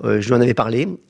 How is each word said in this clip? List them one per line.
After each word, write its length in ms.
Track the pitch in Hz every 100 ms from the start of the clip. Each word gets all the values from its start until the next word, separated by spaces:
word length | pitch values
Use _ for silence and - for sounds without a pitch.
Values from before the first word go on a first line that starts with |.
euh, 160 | 113 107
je 80 | 104
lui 80 | 120
en 60 |
avais 140 | 120 117
parlé 320 | 113 117 180 - _